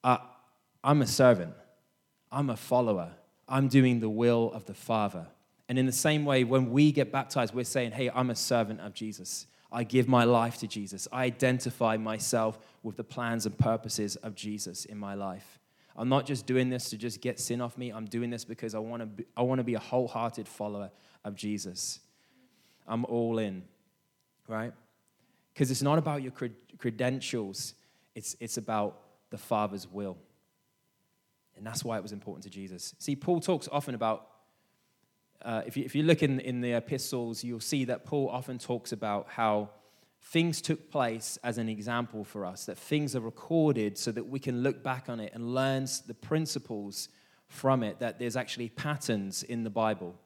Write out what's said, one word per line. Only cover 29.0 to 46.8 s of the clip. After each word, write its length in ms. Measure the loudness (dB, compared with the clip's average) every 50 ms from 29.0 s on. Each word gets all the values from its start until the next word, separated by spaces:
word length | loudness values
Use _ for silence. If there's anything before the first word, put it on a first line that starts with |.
| -20 _ _ _ _ _
the 100 | -14 -14
Father's 480 | -2 0 2 2 2 0 -2 -6 -10
will. 300 | -10 -8 -8 -6 -6 -8 -10 -16 _ _ _ _ _ _ _ _ _ _ _ _ _ _ _ _ _ _ _ _ _ _ _ _ _ _
And 100 | -14 -12
that's 180 | -8 -6 -6 -4
why 140 | -2 -4 -4
it 40 |
was 100 | -4 -6
important 320 | -12 -12 -10 -12 -12 -12 -14
to 60 | -14
Jesus. 440 | -14 -12 -12 -12 -12 -12 -12 -14 -14 _
See, 160 | -4 -4 -4
Paul 240 | -2 0 0 0 2
talks 280 | 2 0 0 0 -2 -4
often 240 | -4 -4 -4 -4 -4
about, 340 | 0 0 0 0 0 -4 -18 _ _ _ _ _ _ _ _ _ _ _ _ _ _ _ _ _ _ _ _ _ _
uh, 200 | -8 -4 -4 -4 -4
if 100 | -4 -4
you, 80 | -6 -6
if 100 | -2 0
you 80 | 0
look 220 | 6 6 6 6 6
in, 160 | 2 2 0
in 200 | -2 -4 -4 -2
the 120 | 0 0
epistles, 720 | 0 0 0 -2 -4 -4 -4 -4 -4 -4 -4 -4 -6 -6 -6
you'll 160 | -6 -6 -6
see 240 | -4 -2 0 0 0
that 200 | 0 -2 -4 -4
Paul 240 | -4 0 0 0 0
often 300 | -2 -4 -6 -6 -10 -10
talks 320 | -4 -4 -4 -4 -4 -6
about 380 | -8 -4 -2 -2 -2 -2 -2 -6
how 420 | -2 2 2 4 4 2 0 -2 -10 -20 _ _ _ _ _ _ _ _
things 400 | _ 0 2 2 2 2 0 -2
took 300 | -2 -2 -2 -2 -2 -6
place 480 | 0 0 0 0 0 -4 -6 -8 -10 -6 -4
as 140 | -4 -2 -2
an 100 | -2 -2
example 560 | -4 -4 -4 -2 -2 -2 -2 -2 -6 -10 -10
for 200 | -8 -8 -8 -6
us, 220 | -6 -8 -8 -10
that 100 | -10 -10
things 380 | -12 -4 -2 0 0 0 0 -2
are 60 | -2
recorded 760 | -4 -4 -10 -12 -6 2 4 6 6 6 4 4 2 0 -2
so 140 | -2 -4 -4
that 180 | -4 -4 -6 -6
we 120 | -8 -6
can 240 | -4 -2 -2 2 2
look 180 | 0 0 0
back 260 | -4 -6 -6 -4 -6 -8
on 120 | -8 -8
it 120 | -8 -10
and 220 | -8 -8 -6 -2 0
learn 300 | 0 2 2 0 0 -2
s-, 160 | -2 -6 -6
the 140 | -8 -10 -14
principles 920 | _ -4 -2 0 0 0 0 -4 -6 -6 -6 -8 -6